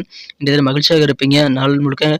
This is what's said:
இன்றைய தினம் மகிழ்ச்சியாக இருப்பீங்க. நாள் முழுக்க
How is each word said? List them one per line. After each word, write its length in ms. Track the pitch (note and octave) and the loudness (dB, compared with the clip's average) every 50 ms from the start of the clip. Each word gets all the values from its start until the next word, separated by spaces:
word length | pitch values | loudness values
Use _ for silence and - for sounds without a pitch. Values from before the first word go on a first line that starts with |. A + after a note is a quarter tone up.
| E3+ - - - - - - | -2 -6 -12 -20 -20 -20 -14
இன்றைய 180 | - C#3+ C#3 | -6 -2 0
தினம் 180 | C#3+ D3 C#3 C3 | 0 2 0 0
மகிழ்ச்சியாக 360 | C#3 D3 D3 - E3 D#3 D3+ | 0 -2 0 2 2 2 2
இருப்பீங்க. 320 | C#3+ C3+ - C#3 C#3 C#3 D3 D3+ C#3 | 2 0 0 0 0 2 2 2 0
நாள் 280 | C3 C3 C3+ C#3 C#3+ C#3+ | 0 0 0 0 0 0
முழுக்க 260 | C#3+ C#3 C3+ - D3+ D3+ D3+ | -2 -2 -2 -2 -2 -2 -2